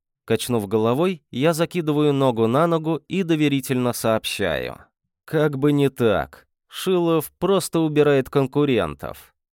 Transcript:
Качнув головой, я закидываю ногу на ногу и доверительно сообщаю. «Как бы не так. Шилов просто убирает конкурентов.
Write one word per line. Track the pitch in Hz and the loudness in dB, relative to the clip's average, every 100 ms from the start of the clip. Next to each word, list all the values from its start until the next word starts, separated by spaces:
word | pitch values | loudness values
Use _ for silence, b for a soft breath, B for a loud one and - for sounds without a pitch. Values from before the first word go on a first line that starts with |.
| _ _ - | _ _ -4
Качнув | 113 - 120 101 | -4 -2 -2 0
головой, | 110 110 127 180 180 _ | 0 0 0 -2 -4 _
я | 117 151 | -2 -2
закидываю | 156 165 185 156 147 151 | 0 -2 -2 -2 0 2
ногу | 139 135 113 113 | 2 2 2 0
на | 131 170 | 2 2
ногу | 165 156 160 - | 0 -2 -6 -4
и | 175 | -4
доверительно | 170 160 151 139 131 127 123 | -2 0 2 0 -2 -2 -2
сообщаю. | 117 117 110 - - 95 71 62 - - _ _ _ | -2 0 0 -2 -4 -2 -2 -6 -10 -20 _ _ _
«Как | - 156 151 139 | -6 0 0 0
бы | 147 | 2
не | 143 139 | 2 0
так. | - 120 90 67 - _ _ _ | 2 0 2 -2 -10 _ _ _
Шилов | - - 185 170 165 - - | -8 -2 0 2 0 -2 -4
просто | 180 196 - 170 | 0 0 0 -2
убирает | 160 147 147 139 131 | 0 4 4 4 2
конкурентов. | 143 131 143 147 117 82 71 - - - _ _ | 0 0 0 2 2 0 -6 -12 -14 -20 _ _